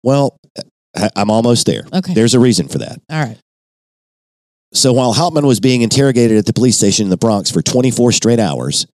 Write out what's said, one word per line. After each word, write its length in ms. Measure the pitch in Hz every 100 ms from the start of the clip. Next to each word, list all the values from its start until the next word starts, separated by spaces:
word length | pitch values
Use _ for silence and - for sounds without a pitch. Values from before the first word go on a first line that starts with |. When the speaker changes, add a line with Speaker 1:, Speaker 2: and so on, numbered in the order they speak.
Speaker 1:
Well, 340 | 123 139 135 _ _ - - _ _
I, 140 | - 104 98
I'm 140 | 104
almost 340 | 110 120 117 -
there. 200 | - -
Speaker 2:
Okay. 200 | 185 185
Speaker 1:
There's 220 | 165 117
a 60 | 123
reason 280 | 123 92 -
for 100 | 67
that. 220 | - - _
Speaker 2:
All 160 | 156
right. 140 | 127 107 _ _ _ _ _ _ _ _ _ _ _ _ _
Speaker 1:
So 200 | - 131
while 200 | 123 127
Hauptmann 320 | 110 175 160 143
was 140 | 110
being 220 | 123 127
interrogated 540 | 113 135 139 123 117 107
at 100 | 98
the 60 |
police 240 | - 185 208
station 280 | 101 104 101
in 40 |
the 60 | 87
Bronx 320 | 113 101 -
for 140 | 85
twenty-four 480 | - 123 127 117 120
straight 300 | - 113 117
hours 460 | 98 65 64 - -